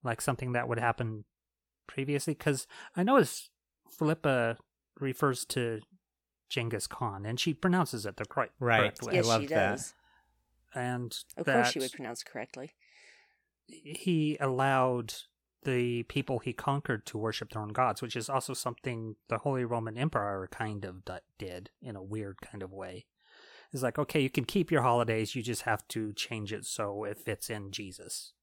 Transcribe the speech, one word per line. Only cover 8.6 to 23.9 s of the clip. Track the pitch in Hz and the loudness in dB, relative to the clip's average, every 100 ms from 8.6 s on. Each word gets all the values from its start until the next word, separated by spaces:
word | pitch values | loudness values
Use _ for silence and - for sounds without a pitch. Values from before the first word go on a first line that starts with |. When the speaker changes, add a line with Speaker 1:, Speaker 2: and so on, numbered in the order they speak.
Speaker 2:
Right. | 120 113 | 6 6
Speaker 1:
correct | 104 - | 6 2
way. | 117 - | 0 4
Speaker 3:
Yes, | 113 | 6
Speaker 2:
I | |
love | 113 | 4
Speaker 3:
she | - | 4
Speaker 2:
that. | 107 98 | 4 4
Speaker 3:
does. | 101 - - _ _ _ _ _ _ _ | 2 -6 -12 _ _ _ _ _ _ _
Speaker 1:
And | - 123 123 120 - - - | -4 -2 -2 -4 -8 -12 -6
Speaker 3:
Of | 165 | 2
course | 131 123 | 4 4
she | 120 | 2
Speaker 1:
that | 131 | -4
Speaker 3:
would | |
pronounce | - 123 120 | -4 -10 -8
correctly. | - 120 113 - 143 _ _ - - - _ _ _ _ _ | -10 -10 -10 -10 -14 _ _ -20 -20 -20 _ _ _ _ _
Speaker 1:
he | - 143 160 - 165 151 151 | -20 -14 -6 2 2 2 2
allowed | 139 127 135 135 127 123 113 - - _ _ _ | 0 2 4 6 4 2 -2 -8 -14 _ _ _
the | - 123 120 120 | -2 2 2 0
people | 117 - 135 127 | -2 -2 0 -2
he | - | -2
conquered | 131 - 139 - 113 - | -4 0 0 0 -4 -2
to | 110 | -4
worship | 110 107 - | -2 -2 -6
their | 107 | -8
own | 104 | -6
gods, | 104 127 104 | 2 2 2
which | 120 123 | -4 -6
is | 110 | -2
also | 135 - | -2 -2
something | 131 - - - 117 110 107 _ | -4 -4 -4 -6 -4 -6 -10 _
the | 110 | -4
Holy | 143 135 | 0 0
Roman | 120 120 113 110 | 0 0 -2 -2
Empire | 139 120 101 98 95 | 0 2 0 -2 -6
kind | - 110 104 | -6 -4 -4
of | 95 92 - | -8 -10 -10
d-, | 90 _ _ | -10 _ _
did | 95 90 95 _ | -10 -10 -14 _
in | 127 104 | -12 -12
a | |
weird | 95 107 101 95 | -8 -6 -6 -10
kind | - 104 | -14 -12
of | 95 | -10
way. | 95 92 92 - _ _ - - - - | -10 -10 -10 -16 _ _ -20 -20 -20 -10
It's | 135 | -2
like, | 127 | -2